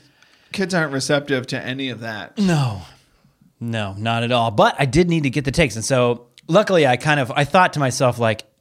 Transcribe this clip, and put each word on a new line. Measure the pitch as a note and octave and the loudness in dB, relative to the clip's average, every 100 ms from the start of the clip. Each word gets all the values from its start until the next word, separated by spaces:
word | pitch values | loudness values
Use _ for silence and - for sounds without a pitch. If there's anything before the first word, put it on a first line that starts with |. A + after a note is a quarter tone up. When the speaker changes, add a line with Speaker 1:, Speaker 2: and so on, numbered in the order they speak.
| _ _ _ _ _ | _ _ _ _ _
Speaker 1:
kids | - F#3 | -6 -2
aren't | F3+ D3+ | -2 -2
receptive | C#3 C3 C#3+ C#3+ C3 - | -4 0 -2 0 -4 -4
to | B2+ | -8
any | G#2 C3+ C3+ | -8 -8 -8
of | A2 | -8
that. | A#2 G#2+ - - | -10 -10 -10 -2
Speaker 2:
No. | F#3+ D#3 B2+ G2 - - _ _ _ _ _ - | 0 2 0 -4 -14 -20 _ _ _ _ _ -12
No, | A#2 A2+ G2 G2 | -8 -6 -6 -6
not | A2+ A#2 | -4 -2
at | A#2 | 0
all. | B2 A2+ | 0 0
But | G#2+ A3 - | 4 2 4
I | C#3 | 0
did | D#3 F3 | 2 2
need | E3 | 2
to | C#3 | 0
get | D3 C3+ | -2 -2
the | |
takes. | D3 D3 A2 | 0 0 0
And | - | -2
so | C3 A#2+ A#2 - _ - | 2 2 -2 -8 _ 0
luckily | F#3 G#3 F3+ C3+ | 2 4 4 4
I | B2 | 2
kind | D#3 D3 | 0 0
of, | A#2 | 0
I | D3 C#3+ | -2 2
thought | F#3+ F3 | 4 4
to | D3+ | 2
myself, | C3 - B2+ A#2 | -2 2 0 2
like, | A2+ G#2+ - - | 0 -2 -6 -10